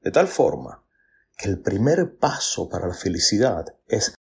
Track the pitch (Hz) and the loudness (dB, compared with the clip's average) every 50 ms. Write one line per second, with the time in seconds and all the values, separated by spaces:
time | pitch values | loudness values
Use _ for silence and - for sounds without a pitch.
0 | _ - - 147 180 190 - - 143 - - - - - - - _ _ _ _ | _ 2 2 4 2 2 2 2 2 2 2 -2 -8 -12 -14 -16 _ _ _ _
1 | _ _ _ _ _ _ _ _ - 104 98 90 - - 98 98 110 139 160 190 | _ _ _ _ _ _ _ _ -4 -4 -4 -2 -2 -2 0 2 2 2 4 2
2 | 175 - - - - 147 147 - - - - - 92 - - 90 87 90 87 - | 2 -2 -2 0 0 0 0 0 -4 -4 -4 -4 -6 -6 -4 -4 -4 -4 -6 -4
3 | - 95 87 76 - - - 101 120 131 104 85 82 - - _ _ _ - 113 | -4 -4 -2 0 0 2 2 4 2 2 2 -2 -6 -10 -12 _ _ _ -2 -2
4 | - - - - | -2 -4 -6 -10